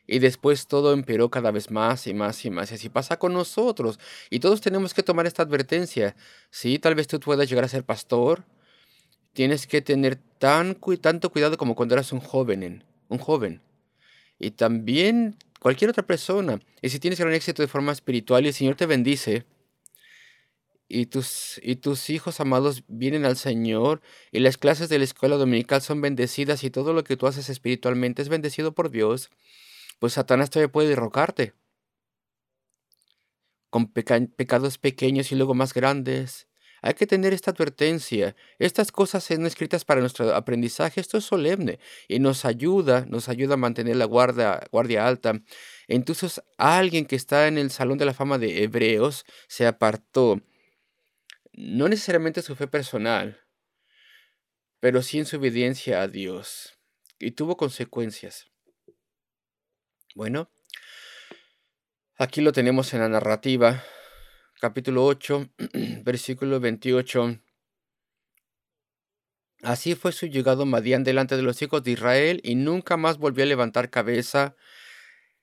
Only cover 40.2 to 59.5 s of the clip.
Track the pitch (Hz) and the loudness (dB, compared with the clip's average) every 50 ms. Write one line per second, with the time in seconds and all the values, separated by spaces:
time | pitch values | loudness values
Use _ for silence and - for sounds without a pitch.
40.2 | 113 113 - 95 117 - 123 117 120 117 - - 151 160 - - 180 - - 147 | 0 2 2 0 0 -2 -2 -2 -2 -2 -2 -2 -2 -2 -2 -4 -6 -4 -4 -4
41.2 | - - - 185 143 156 185 196 175 113 85 - - - - - - - - 123 | -2 -2 -2 0 2 2 0 0 -2 -4 -4 -6 -10 -20 -20 -18 -10 -4 0 2
42.2 | 135 135 135 131 - 127 113 120 135 170 190 196 175 135 127 127 127 123 110 117 | 2 2 2 0 0 -2 -2 0 0 0 2 2 4 4 2 2 2 -2 -6 -6
43.2 | 113 - 123 120 135 135 143 135 123 120 117 123 113 120 117 127 123 107 110 120 | -4 -4 -4 -2 0 0 0 2 0 0 0 -2 -2 0 0 0 2 2 4 4
44.2 | 127 123 123 120 117 104 92 - - - - 110 123 117 117 104 107 123 127 120 | 4 4 4 2 2 0 0 -2 -4 -2 0 0 0 2 2 2 2 2 0 0
45.2 | - 117 107 107 - - - - - - - - - - - 127 123 - 165 - | 0 -2 -2 -2 -4 -12 -20 -20 -20 -20 -20 -16 -6 -2 -2 0 0 -2 -4 -4
46.2 | - 175 - - - _ _ - 113 143 165 180 190 185 165 165 151 - 139 127 | -4 -6 -6 -8 -14 _ _ 0 2 4 4 4 2 2 0 -2 -2 -2 -4 -4
47.2 | - - 143 143 151 151 156 151 143 135 135 - 131 123 139 143 147 139 131 - | -2 0 2 4 4 4 2 0 -2 -2 -2 -2 -2 -2 0 0 0 -2 -2 -2
48.2 | 139 139 139 131 113 107 82 87 104 110 110 120 120 110 113 107 117 147 139 - | -2 -2 -2 0 -2 -2 -2 0 -2 0 0 2 2 2 2 2 2 0 -2 -4
49.2 | - _ - - - - - - 123 117 113 - - 110 107 107 - _ - 131 | -12 _ -20 -20 -20 -12 -4 0 0 0 2 2 2 0 0 0 -6 _ 2 2
50.2 | 127 117 101 101 - _ _ _ _ _ _ _ _ _ _ _ _ _ _ _ | 4 4 4 0 -2 _ _ _ _ _ _ _ _ _ _ _ _ _ _ _
51.2 | _ - - _ _ _ _ - - 62 90 120 143 180 214 208 - - 175 165 | _ -20 -20 _ _ _ _ -16 -12 -6 -2 0 0 2 0 0 0 0 0 0
52.2 | 160 160 156 180 165 - 143 - - 135 - 151 135 - - 113 107 117 117 98 | 0 0 -4 -6 -8 -8 -8 -8 -6 -4 -4 -4 -4 -4 -6 -4 -2 0 0 0
53.2 | 95 107 - - _ _ _ _ _ _ _ _ _ _ _ _ _ _ _ _ | 0 -4 -10 -16 _ _ _ _ _ _ _ _ _ _ _ _ _ _ _ _
54.2 | _ _ _ _ _ _ _ _ _ _ _ _ - 127 123 127 123 - - 147 | _ _ _ _ _ _ _ _ _ _ _ _ 0 2 2 2 0 0 -4 -4
55.2 | 156 143 - 147 139 127 113 120 123 123 131 131 - 127 117 90 98 98 - 95 | -4 -4 -4 -2 -2 -2 0 0 0 -2 -2 -4 -4 -4 -2 -2 -2 -4 -6 -8
56.2 | 98 92 92 90 95 - - - - - _ _ _ _ _ _ _ _ _ - | -8 -8 -8 -10 -12 -14 -16 -18 -18 -20 _ _ _ _ _ _ _ _ _ -10
57.2 | - 120 120 - 151 165 180 - 156 135 - - 127 - - 123 117 110 104 - | -10 -10 -8 -6 -6 -6 -4 -4 -4 -6 -6 -6 -12 -10 -6 -6 -6 -6 -8 -12
58.2 | - - - - - _ _ _ _ _ _ _ _ _ - _ _ _ _ _ | -16 -18 -20 -20 -20 _ _ _ _ _ _ _ _ _ -20 _ _ _ _ _
59.2 | _ _ _ _ _ _ | _ _ _ _ _ _